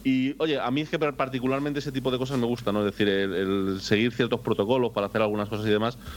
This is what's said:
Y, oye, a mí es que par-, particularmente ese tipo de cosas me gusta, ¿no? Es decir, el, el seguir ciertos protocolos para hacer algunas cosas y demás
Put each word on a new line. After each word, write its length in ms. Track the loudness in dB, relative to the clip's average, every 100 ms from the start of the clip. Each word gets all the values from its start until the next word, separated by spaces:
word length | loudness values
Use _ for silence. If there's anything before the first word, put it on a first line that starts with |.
Y, 300 | 2 2 0 0
oye, 200 | -2 0
a 120 | 0
mí 100 | -2
es 80 | -2
que 100 | 0
par-, 160 | 0
particularmente 640 | 0 -2 0 -2 0 -2 -4
ese 120 | -4
tipo 180 | -2 -2
de 60 | 0
cosas 220 | -2 0
me 80 | 0
gusta, 260 | 0 0
¿no? 80 | 0
Es 120 | 0
decir, 160 | 2 2
el, 260 | 2 0
el 460 | 0 0 0 0 -2
seguir 280 | 2 2 2
ciertos 280 | 0 0 0
protocolos 500 | 0 0 2 2 2
para 140 | 0 -2
hacer 140 | 0
algunas 300 | 0 0 -2
cosas 160 | -2 2
y 40 |
demás 280 | 2 2 -4 -14